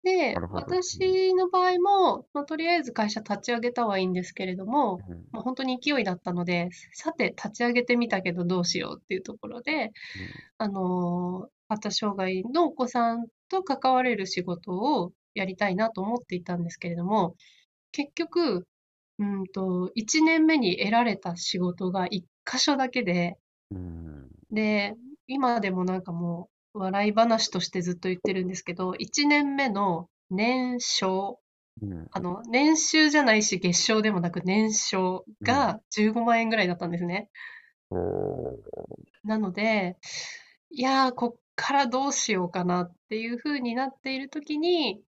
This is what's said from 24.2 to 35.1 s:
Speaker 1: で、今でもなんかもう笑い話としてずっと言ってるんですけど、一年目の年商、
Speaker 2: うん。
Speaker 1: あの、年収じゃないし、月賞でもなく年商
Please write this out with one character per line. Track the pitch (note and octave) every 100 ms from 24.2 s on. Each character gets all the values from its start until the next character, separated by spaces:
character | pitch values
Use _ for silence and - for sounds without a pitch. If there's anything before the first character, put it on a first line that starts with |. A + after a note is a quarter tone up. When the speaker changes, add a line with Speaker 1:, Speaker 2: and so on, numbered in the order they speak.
| C3+ - _
Speaker 1:
で、 | G#3+ G#3+ G#3+ G3+ A3+ B3 D4 -
今 | C4+ B3+ A#3
で | G3
も | F#3
な | F3+ F#3
ん |
か | F#3
も | E3+ F3 E3+ F#3+ _ _
う | G#3
笑 | F#3+ G3 G#3
い |
話 | G#3+ A#3 A3 -
と | F#3
し | F3
て | F#3
ず | F3
っ | F3+
と | F#3+
言 | F3+
っ |
て | G#3
る | F#3+
ん | F#3
で |
す | F#3
け | -
ど、 | F3 F#3
一 | F#3 - - D4
年 | D4 C#4+
目 | C#4 C4+
の | G3 G3+ E3+ F3 _ _
年 | F#3 A3+ B3+ B3+ B3
商、 | - - F#3+ F#3 G3 - _ _ _ -
Speaker 2:
う | G#2
ん。 | E2+ D#2+
Speaker 1:
あ | F#3+
の、 | F3+ F#3+ A#3
年 | A#3+ D4 D#4
収 | B3+ D#4 D4+
じ | D4+
ゃ |
な | C4+
い | A3
し、 | G#3 F#3
月 | F3+
賞 | F3 - A3
で | G#3+
も | F#3
な | E3+
く | F3
年 | F3+ G3+ A3
商 | G#3+ - F#3+ F#3